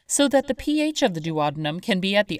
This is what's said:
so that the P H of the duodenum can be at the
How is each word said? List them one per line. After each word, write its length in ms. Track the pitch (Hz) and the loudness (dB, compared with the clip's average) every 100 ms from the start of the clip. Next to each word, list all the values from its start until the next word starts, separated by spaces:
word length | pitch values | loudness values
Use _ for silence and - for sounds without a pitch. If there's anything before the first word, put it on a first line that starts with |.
so 240 | - - 277 | -4 2 4
that 160 | 277 | 4
the 80 | 277 | 0
P 320 | 254 - 302 | -4 -2 0
H 160 | 302 302 | 0 0
of 160 | 254 165 | 0 0
the 80 | |
duodenum 560 | 160 156 147 147 151 160 | -4 0 -2 -2 -4 -4
can 160 | - 190 | -2 0
be 160 | 190 | 2
at 160 | 202 208 | 2 0
the 100 | 180 | 0